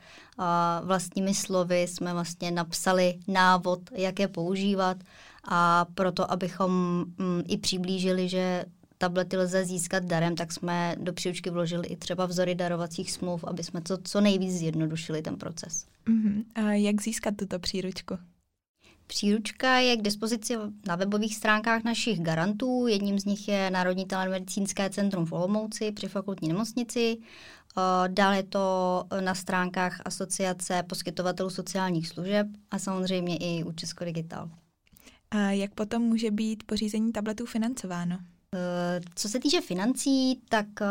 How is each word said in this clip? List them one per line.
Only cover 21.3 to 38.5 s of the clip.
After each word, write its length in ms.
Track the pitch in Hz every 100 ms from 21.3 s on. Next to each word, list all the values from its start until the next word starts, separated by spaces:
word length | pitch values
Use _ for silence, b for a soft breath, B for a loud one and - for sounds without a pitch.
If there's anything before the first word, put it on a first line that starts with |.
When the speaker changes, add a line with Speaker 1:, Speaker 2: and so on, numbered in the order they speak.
| -
Speaker 1:
stránkách 480 | 220 214 226 226
našich 360 | 226 220 240 175
garantů. 640 | 165 160 180 208 254 254 240
Jedním 320 | 202 202 202
z 60 |
nich 240 | 196 202 -
je 220 | 202 190
Národní 360 | 185 180 185 185
telemedicínské 840 | 190 185 190 185 - 196 - 190
centrum 360 | 196 202 190 165
v 60 |
Olomouci 600 | 165 180 208 220 - 214
při 160 | 208 190
fakultní 400 | 196 196 190 160
nemocnici. 680 | 170 226 - 233 247 233 226
Eh, 920 | - - - - _ - 185 185 185
dále 280 | 190 196 196
je 60 |
to 600 | 190 196 190 185 185 180 180 196
na 140 | 185
stránkách 640 | 185 - 185 180 185 180 180
Asociace 800 | - - 185 - 190 180 - 180
poskytovatelů 680 | 175 170 - 175 180 180 190
sociálních 580 | 185 180 190 185 170 165
služeb 380 | - 180 208 208 - _
a 80 | 202
samozřejmě 580 | 190 190 185 185 175 165
i 280 | 175 170
u 80 | 170
Česko 320 | 165 170 -
Digital. 460 | 175 165 165 - 165 - _ _ _ B B B _
Speaker 2:
A 200 | 214 202
jak 240 | 196 196
potom 280 | - 214 233
může 280 | 233 226 226
být 320 | 208 220 220
pořízení 500 | - 214 214 214 226
tabletů 340 | 220 214 214 240
financováno? 720 | 226 226 262 185 175 175 180 180 _ _